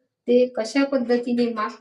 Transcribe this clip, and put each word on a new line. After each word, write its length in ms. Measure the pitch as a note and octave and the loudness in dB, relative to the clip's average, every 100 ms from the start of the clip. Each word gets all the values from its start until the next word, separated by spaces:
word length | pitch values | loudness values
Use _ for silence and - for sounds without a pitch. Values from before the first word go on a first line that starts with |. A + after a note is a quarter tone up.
| _ _ - | _ _ 2
ते 200 | B3 B3 | 4 4
कशा 360 | B3 A3 C#4 | -2 -2 0
पद्धतीने 680 | C#4 C4+ A#3 A#3+ B3 A#3+ A#3 | 0 0 0 -2 0 -2 -2
माप 240 | A3 G#3 - | -2 -6 -10